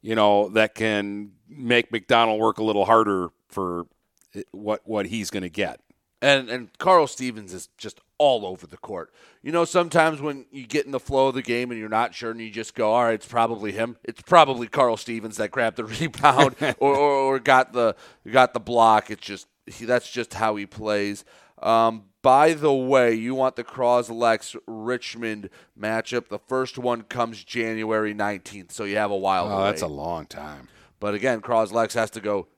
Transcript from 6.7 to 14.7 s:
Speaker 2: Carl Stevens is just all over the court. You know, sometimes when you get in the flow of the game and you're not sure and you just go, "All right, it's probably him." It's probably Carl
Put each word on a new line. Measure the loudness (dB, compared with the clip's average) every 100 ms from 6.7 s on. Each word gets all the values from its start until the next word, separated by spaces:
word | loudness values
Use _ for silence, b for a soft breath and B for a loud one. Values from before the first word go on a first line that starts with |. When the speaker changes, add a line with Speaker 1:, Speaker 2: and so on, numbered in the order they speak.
| _
Speaker 2:
Carl | 2 4 2
Stevens | -4 -10 -10 -14
is | -16 -16 _
just | -16 -16 _ _
all | 2 2 -4
over | -10
the | -16 -20
court. | -12 -12 -12 b b b
You | -4
know, | -2
sometimes | 2 0 2 4 2 0
when | -8 -8 -14
you | -18 -6
get | -4 -2
in |
the | -6
flow | -2 2 2
of |
the | 0
game | -4 -4 -4
and | -8
you're | -4
not | -2 -2
sure | -4 -10
and | -10
you | -10
just | -10 -10 -2
go, | 0
"All | 2
right, | 2
it's | 0 -4
probably | -2 -2 -2 -8
him." | -6 -6 -6
It's | -14 -16
probably | 4 6 6 4
Carl | -4